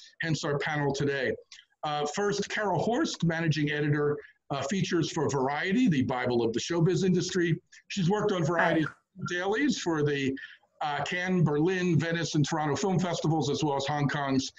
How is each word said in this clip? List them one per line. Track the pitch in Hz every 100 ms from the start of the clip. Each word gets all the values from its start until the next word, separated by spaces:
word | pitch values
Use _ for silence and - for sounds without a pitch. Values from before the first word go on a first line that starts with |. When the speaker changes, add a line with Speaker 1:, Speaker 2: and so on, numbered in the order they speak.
| - -
Speaker 1:
hence | 165 151
our | 156 143
panel | 165 147 143
today. | 135 139 139 120 - - - _ _
Uh, | 156 147
first, | 147 - 208 196 -
Carol | - 208 170
Horst, | 190 254 339 -
managing | 165 165 165 151 147
editor, | 147 151 147 147 147 - _ _
uh, | 139
features | - 190 - 175 -
for | 165 139
Variety, | 139 131 147 185 214 254
the | 143
Bible | 117 123 123 120
of | 117
the | 117
showbiz | - 170 165 175
industry. | 190 175 170 185 170 160 - - _
She's | 202 165
worked | - 415
on | 185
Variety | 165 170 170 160
Speaker 2:
Hi. | 151 - _ 185 -
Speaker 1:
dailies | 175 190 220 294 -
for | 180 156
the, | 143 139 135 135 - - _ _
uh, | 156 143
Cannes, | - 180 185 180
Berlin, | 151 147 165 185 180 151
Venice, | 165 165 160
and | 156 -
Toronto | 160 151 135
Film | 202 175
Festivals, | 180 165 160 160 131
as | 131
well | 151 139
as | 139
Hong | 147 135
Kong's | 151 139 135 -